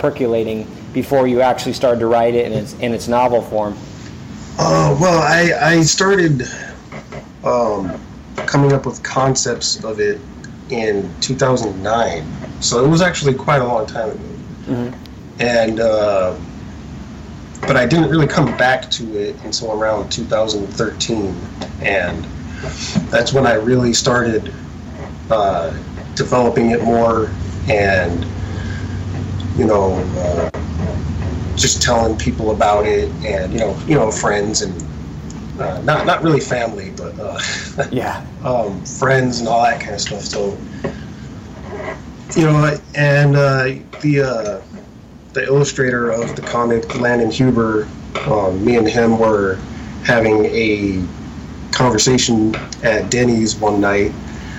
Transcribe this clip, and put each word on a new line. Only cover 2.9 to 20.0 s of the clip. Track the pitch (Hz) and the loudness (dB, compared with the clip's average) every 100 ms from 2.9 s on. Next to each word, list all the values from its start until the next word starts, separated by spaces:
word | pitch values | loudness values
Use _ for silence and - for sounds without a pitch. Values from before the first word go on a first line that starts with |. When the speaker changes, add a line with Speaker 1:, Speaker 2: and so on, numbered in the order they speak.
Speaker 1:
its | 110 117 | -2 0
novel | 120 123 117 | 2 4 2
form? | 104 107 104 101 - - - - - - - - | 0 -2 -2 -6 -12 -16 -16 -14 -14 -14 -10 -2
Speaker 2:
Uh, | 160 170 151 143 | 2 4 4 4
well, | 180 170 | 4 4
I, | 147 165 170 156 151 | 4 4 4 4 4
I | 165 | 6
started, | 156 - 190 196 170 131 120 - - - - - - - - - | 4 4 4 6 4 2 -2 -8 -12 -14 -14 -16 -14 -14 -16 -6
um, | 110 123 113 101 92 - - - - - - | 0 2 2 -2 -4 -8 -12 -16 -12 -8 0
coming | 143 139 | 2 4
up | 139 131 | 4 0
with | - | -6
concepts | - 131 135 127 123 - - - | -6 0 2 2 -2 -2 -2 -4
of | - 104 | -4 -2
it | 104 101 - - - - - | 0 -2 -8 -16 -16 -16 -8
in | 117 110 101 90 82 | -2 0 0 -2 -4
two | - 127 | -4 0
thousand | 131 123 107 95 | 2 2 0 -4
nine, | 98 113 104 85 76 - - - | 0 2 2 -2 -6 -10 -10 -6
so | - 120 | 0 4
it | 139 | 4
was | 165 | 6
actually | 180 - 143 | 4 2 0
quite | 123 - 143 | 2 2 2
a | |
long | 123 117 104 | 2 0 -2
time | 117 110 | -4 -4
ago. | - - - - - - | -6 -10 -12 -14 -12 -6
Speaker 1:
Mm-hmm. | 123 123 127 - - - - | -4 -4 -8 -14 -16 -14 -4
Speaker 2:
And, | 120 120 110 110 | 0 2 2 2
uh, | 113 107 104 98 92 87 85 - - - - - - - - - - - | 2 4 2 2 0 -2 -10 -14 -14 -14 -14 -14 -14 -14 -16 -16 -16 -8
but | - 127 | 0 2
I | 120 | 4
didn't | 165 151 | 4 4
really | 160 139 | 4 2
come | - 123 - | 2 2 2
back | 127 131 - | 2 2 -2
to | - 110 107 | -6 -4 -4
it | 104 - | -4 -6
until | 110 104 113 | -8 -6 -4
around | 107 110 107 | -2 0 0